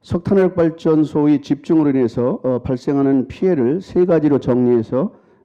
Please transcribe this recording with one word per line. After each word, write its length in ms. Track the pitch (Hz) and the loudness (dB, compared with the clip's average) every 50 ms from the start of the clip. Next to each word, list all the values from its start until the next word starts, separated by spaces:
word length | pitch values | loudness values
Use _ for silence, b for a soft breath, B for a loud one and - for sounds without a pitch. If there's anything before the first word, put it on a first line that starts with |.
석탄화력 540 | _ - - 180 175 - 202 196 185 175 185 | _ -6 -6 -6 -2 0 0 2 2 0 0
발전소의 880 | 175 170 165 156 165 - 160 160 156 156 143 - 156 147 151 151 135 139 | 0 -2 -2 -2 -2 -2 0 2 2 0 0 0 0 2 2 2 0 0
집중으로 480 | - 147 135 - - 170 160 151 143 | -4 -6 -6 -2 0 0 2 2 2
인해서, 480 | 135 135 127 113 - - 120 127 180 254 - | 0 0 0 0 -2 -2 -2 -2 -4 -4 -4
어, 180 | 131 127 120 120 | -4 -4 -4 -4
발생하는 680 | - 131 127 - - 143 139 139 135 139 135 120 - | -4 -6 -4 -4 -4 -2 0 0 2 2 0 -2 -4
피해를 540 | - - - 190 180 147 120 117 147 190 185 | -6 -4 -2 0 0 2 0 0 0 -2 -6
세 240 | - - 180 180 | -4 0 0 2
가지로 320 | 180 175 160 147 151 143 127 | 2 2 2 2 2 0 0
정리해서, 760 | 127 143 123 123 123 123 123 117 110 - - 127 156 220 b b b b b b b | 0 0 0 0 2 2 2 0 0 -2 -4 -4 -4 -4 b b b b b b b